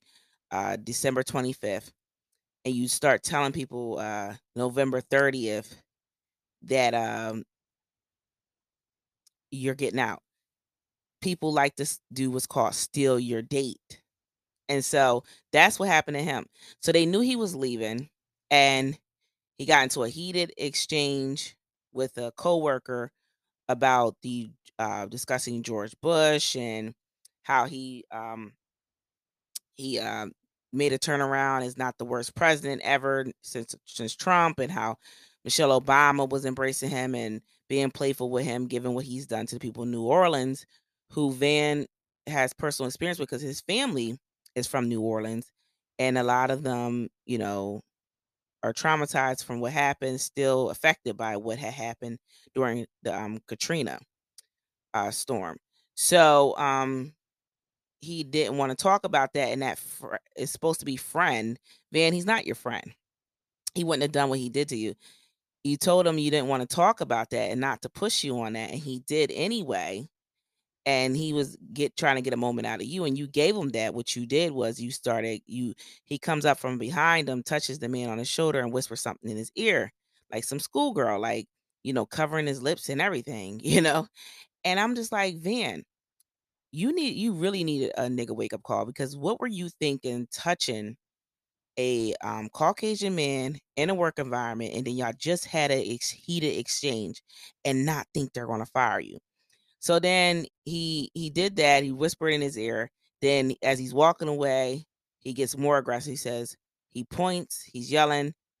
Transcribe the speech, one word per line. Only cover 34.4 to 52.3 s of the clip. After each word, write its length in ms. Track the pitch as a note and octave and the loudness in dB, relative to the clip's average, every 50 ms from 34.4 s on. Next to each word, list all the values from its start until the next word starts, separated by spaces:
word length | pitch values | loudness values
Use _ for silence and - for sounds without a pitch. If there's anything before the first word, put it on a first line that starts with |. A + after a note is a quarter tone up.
| E3+ E3 D3 - | 6 4 2 -2
and 120 | C3 D#3 | -4 -4
how 260 | F#3 A2+ A2+ A2 A2 - _ - - - - - _ _ - | -4 -4 -4 -4 -6 -8 _ -20 -20 -20 -20 -20 _ _ -4
Michelle 380 | B2 - - D#3 C#3 C3+ B2+ | -2 2 4 6 6 6 6
Obama 480 | C3 C3+ C3+ C#3+ D3 C#3+ C#3+ C#3+ C3+ C3+ | 6 6 8 8 8 8 6 4 2 0
was 160 | C#3 C3+ C3+ | -2 -2 -2
embracing 460 | C3 C3 C3 C3+ C3+ C3 - C3+ C3+ | -4 -2 -2 -2 -2 -2 -2 -4 -4
him 240 | C#3 B2+ B2+ C3 B2+ | -2 -2 -2 -2 -2
and 260 | A#2+ A#2 G#2+ G#2+ A2 - _ _ _ _ | -4 -4 -6 -8 -10 -12 _ _ _ _
being 220 | - C3+ C#3 C3+ C3 | -2 0 0 0 0
playful 400 | - - C#3+ C#3 C3+ - B2+ B2 | 0 0 0 0 0 0 -2 -2
with 160 | B2+ B2 C#3 | 0 0 0
him, 220 | B2+ A#2 B2 B2+ | -2 -2 -4 -4
given 260 | A#2+ B2 A#2+ B2 B2+ A#2+ | -4 -4 -4 -2 -2 -4
what 100 | B2+ B2+ | -4 -4
he's 220 | B2 B2 C3 C#3 | -6 -8 -10 -8
done 220 | - A2+ A2 A2+ | -6 -6 -6 -4
to 80 | - A#2+ | -6 -8
the 40 | A#2+ | -8
people 220 | - A#2 G#2+ A#2+ | -10 -10 -8 -6
in 80 | A#2 B2 | -6 -4
New 120 | A#2+ A#2 A2+ | -4 -2 2
Orleans, 640 | A#2+ D3 F#3 F#3 E3+ D3+ C3+ B2+ C3 C3+ - - _ _ _ _ _ _ _ _ _ | 4 6 6 6 6 4 2 0 -2 -4 -6 -10 _ _ _ _ _ _ _ _ _
who 240 | - D3+ D3 C#3 C3 | -2 0 0 0 2
Van 540 | B2+ C#3 D3 D3+ D3 D3 D3 D3 D3 C#3 - _ _ _ _ _ _ - | 2 4 4 4 4 4 2 2 0 -4 -6 _ _ _ _ _ _ -10
has 260 | C#3+ D3+ C#3 C3 B2+ - | -4 0 2 2 0 0
personal 340 | - - D3 - - C3+ | -2 -4 -4 -2 -2 -4
experience 300 | B2+ - - E3+ F3 F3 | -6 -4 -4 -4 -4 -4
with 120 | E3+ C#3+ - | -4 -6 -6
'cause 100 | C#3 A#2+ | -6 -6
his 200 | D3 C3+ C#3 - | -6 -8 -10 -8
family 540 | - - F#3+ B3 C#4 B3+ D#3+ C3 A#2 A2 B2 - _ _ _ _ _ _ - | -4 -2 -2 0 0 0 -2 -2 -2 -4 -4 -8 _ _ _ _ _ _ -6
is 120 | B2 B2 | -6 -4
from 200 | - - C3 A#2+ | -2 -2 -2 0
New 140 | A#2+ A#2 A2 | 0 0 0
Orleans, 500 | A2 A2+ A2 A2 A2 A2 A2+ A#2 A#2+ - _ _ _ _ _ _ _ _ _ | -2 -2 -2 -2 -4 -4 -6 -8 -10 -12 _ _ _ _ _ _ _ _ _
and 200 | - B2+ C3 B2+ | -2 0 2 2
a 60 | C3 A#2+ | 2 2
lot 280 | A#2+ B2 B2+ C3 C3 | 2 2 2 2 2
of 120 | C3+ C3+ D#3 | 0 -2 -2
them, 460 | C3 B2 A#2+ A#2+ A#2+ A#2+ A#2+ A#2 - _ _ _ | -2 -2 -2 -2 -2 -2 -2 -4 -6 _ _ _
you 120 | - B2 | -4 -4
know, 440 | A2 G#2 G2+ G2+ G2 G2 G2+ G2+ A2 - _ _ _ _ _ _ _ _ _ _ _ _ _ _ _ | -2 -2 -2 -4 -4 -4 -6 -8 -10 -12 _ _ _ _ _ _ _ _ _ _ _ _ _ _ _
are 120 | - A2+ A2+ | -4 -4 -4
traumatized 720 | - - D#3+ D#3 D3+ D3 - - C#3 C3+ C3 C3 - - | -2 0 2 2 2 0 0 0 0 0 0 -2 -4 -6
from 160 | - B2 A#2+ | -8 -6 -4
what 100 | A#2+ B2 | -4 -2
happened, 480 | D#3 D3 C#3+ C#3 C#3+ - C3 C3 C3 C3 | 0 2 2 2 0 0 -4 -4 -4 -4
still 500 | - - - C#3+ C#3 C3+ C3 C3 B2+ F2 | -6 -6 -2 0 2 2 4 2 2 0
affected 460 | - - - D#3+ D#3 - - A#2+ G2+ | 0 2 2 2 2 2 -2 -8 -6
by 220 | G2+ A2+ A2 G#2+ | -4 -4 -4 -4
what 200 | G2+ G#2+ A2+ A2 | -4 -4 -6 -6
had 160 | C3 D3 A2 C3+ | -6 -8 -8 -8
happened 460 | C#3 A#2 A#2 A#2 - A#2+ A#2 A#2 - _ _ | -8 -8 -8 -8 -10 -10 -12 -12 -12 _ _